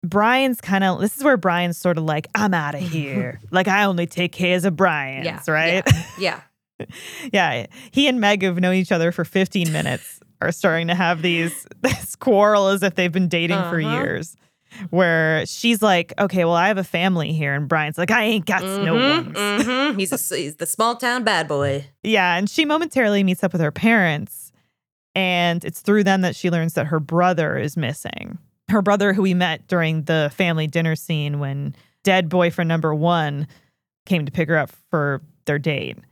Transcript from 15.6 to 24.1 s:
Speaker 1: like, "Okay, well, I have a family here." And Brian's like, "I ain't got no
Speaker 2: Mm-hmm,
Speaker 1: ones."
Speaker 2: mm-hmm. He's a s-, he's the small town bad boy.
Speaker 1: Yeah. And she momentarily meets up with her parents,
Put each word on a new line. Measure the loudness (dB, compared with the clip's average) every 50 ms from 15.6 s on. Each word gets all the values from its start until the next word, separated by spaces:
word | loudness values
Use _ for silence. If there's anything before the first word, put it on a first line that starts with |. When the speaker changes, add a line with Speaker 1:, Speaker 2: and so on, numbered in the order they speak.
| 0 0 2 2
Speaker 1:
like, | 4 4 4 2 0 -4 -2 -2
"Okay, | -2 0 2 0 2
well, | 2 2
I | 2 2
have | 2 0 0
a | -4
family | -4 -2 0 0 0 0 0 -2 -2
here." | -2 -2 -2 -2 -2
And | -2 -2 0
Brian's | 0 0 0 -2 -2
like, | -4 -2 0
"I | 2 2 2
ain't | 2 0 0 0
got | -2 -2 -2 -2
no | -4 -4 -2 0 0 2
Speaker 2:
Mm-hmm, | 2 2 2 2 0 -2 -4 -4
Speaker 1:
ones." | -4 -2 -2 0 0 0
Speaker 2:
mm-hmm. | 0 0 -2 -2 -2 -2 -2
He's | -4 -4
a | -4
s-, | -4 -4 -4 -4
he's | -4 -6 -6 -8
the | _ -8
small | -8 -2 -2 -2 -2 -2
town | -2 -4 -4 -2 0 0
bad | 0 0 0 0
boy. | -2 -2 -2 0 -2 -2 -4 -6 -12 _ _ -2
Speaker 1:
Yeah. | 0 2 2 2 2 2
And | 0 -2 -2
she | 0 -2 0
momentarily | 0 0 0 -2 -2 0 0 2 2 2 2 2
meets | 2 0 0 -2
up | -2 0
with | 0
her | 0 0
parents, | 0 0 2 2 4 4 4 2